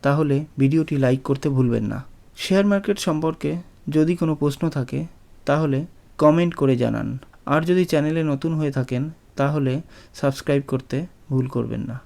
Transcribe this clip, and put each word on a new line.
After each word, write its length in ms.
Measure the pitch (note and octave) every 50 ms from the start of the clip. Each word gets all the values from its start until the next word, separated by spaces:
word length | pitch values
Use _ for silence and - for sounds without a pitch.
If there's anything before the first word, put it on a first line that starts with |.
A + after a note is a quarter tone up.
তাহলে 340 | - C3+ C#3+ D3+ D#3+ D3 C#3 C#3 D3+ - - -
ভিডিওটি 360 | C3+ C3+ D3 D#3+ D#3+ - D3+ C#3
লাইক 240 | C3+ B2+ B2+ C3+ -
করতে 240 | - C#3 C3+ - D3+
ভুলবেন 340 | C#3 C3 C3 B2 A#2 A2+ A2
না। 160 | G#2 A2 - C3 - - - - - - -
শেয়ার 280 | - - F#3+ G3 G3+
মার্কেট 320 | G3+ G3+ G3 G3 - G3+ -
সম্পর্কে 520 | - F#3+ D#3 D#3 D#3 D#3+ D#3+ - - D3 D3+ F3 F3 - - - - -
যদি 240 | D3+ D#3 D#3 D#3+ F3+
কোনো 180 | E3+ F3 D#3+ D#3
প্রশ্ন 340 | C#3 D3 D3 C#3 - - E3
থাকে, 300 | - D3 B2 A#2+ - C#3 D#3+ E3 - - - _ - - -
তাহলে 340 | - C#3 D#3 D#3+ D3+ C3+ C3 D#3 F3 - - _ - - -
কমেন্ট 340 | D3+ D3+ D3+ E3+ F3 E3+ E3+
করে 200 | - D3 C3+ C3
জানান। 320 | B2 A#2+ A#2 A2+ A2+ A2+ A2+ A#2 B2+ - - - - -
আর 160 | - C#3 D#3
যদি 220 | E3 E3+ F3+ F#3 F#3
চ্যানেলে 360 | F3 - D#3 D3 D3+ D#3+ E3 D#3+
নতুন 280 | D#3 C#3+ C#3 - D#3+ E3
হয়ে 180 | D#3 D#3 C#3+
থাকেন, 320 | C3+ C#3 B2+ B2+ B2+ B2 C#3 D#3 D#3+ - _ _ -
তাহলে 380 | - C#3 C#3+ D3 D3+ C#3 C3 B2+ C#3+ E3 - - - - - -
সাবস্ক্রাইব 500 | - - C#3+ C#3 - - - C#3+ C#3+ C#3 -
করতে 300 | C#3 C3 C3+ - - C3+ E3 F3+ - - - -
ভুল 160 | C#3 C3 B2+ B2+
করবেন 340 | - A#2+ A#2 A2+ A2+ A2+ - -
না। 60 | A2+ B2+ -